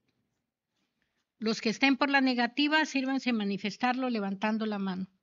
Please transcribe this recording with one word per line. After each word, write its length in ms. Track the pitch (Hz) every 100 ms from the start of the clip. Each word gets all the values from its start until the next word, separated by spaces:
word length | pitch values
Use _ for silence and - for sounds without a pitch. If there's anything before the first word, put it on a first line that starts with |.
| _ _ _ _ _ _ _ _ _ _ _ _ _ _
Los 220 | 214 220
que 80 | 226
estén 300 | - 277 262
por 100 | 277
la 140 | 277
negativa, 600 | 262 247 240 - 294 311 302
sírvanse 480 | 269 262 269 254
manifestarlo 760 | 226 202 196 214 - 247 247 254
levantando 560 | 226 196 196 214 220
la 140 | 220 202
mano. 280 | 196 185 190 _